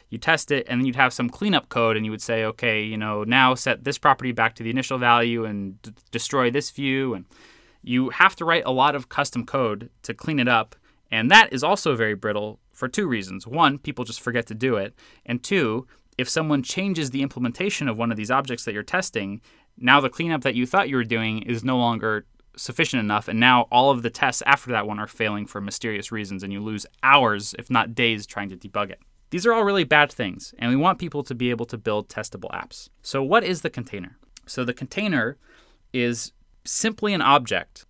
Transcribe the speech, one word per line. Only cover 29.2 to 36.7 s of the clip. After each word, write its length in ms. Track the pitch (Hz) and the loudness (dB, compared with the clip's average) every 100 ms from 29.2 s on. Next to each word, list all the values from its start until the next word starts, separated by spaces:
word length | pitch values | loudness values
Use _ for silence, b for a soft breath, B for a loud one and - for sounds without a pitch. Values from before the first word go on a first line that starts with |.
| _ | _
These 140 | 175 | -2
are 80 | 220 | 2
all 120 | 226 | 2
really 200 | 202 196 | 2 2
bad 280 | 151 151 147 | 4 4 4
things, 420 | - 104 90 - - | 0 -8 -8 -16 -4
and 120 | 120 | 0
we 60 | 131 | 2
want 220 | 170 185 | 2 0
people 240 | 170 147 | -4 -8
to 100 | 135 | -8
be 160 | 123 123 | -4 -2
able 160 | 117 120 | -2 -6
to 100 | 113 | -6
build 320 | 110 104 101 | -4 -4 -4
testable 420 | - 107 101 - | -10 -10 -10 -10
apps. 360 | 90 - - - _ | -10 -12 -16 -20 _
So 200 | - 135 | -6 -4
what 220 | 135 220 | 2 2
is 180 | 180 170 | 2 -2
the 80 | 165 | -4
container? 480 | - 113 101 90 - _ - - | -6 -10 -10 -12 -18 _ -20 -10
So 180 | - | -6
the 80 | 123 | -4
container 640 | 120 135 - 208 147 113 143 b b b b _ | -6 -8 -6 -2 0 -2 -6 b b b b _
is 400 | 131 120 117 - _ _ _ | -2 0 -2 -8 _ _ _
simply 480 | - | -8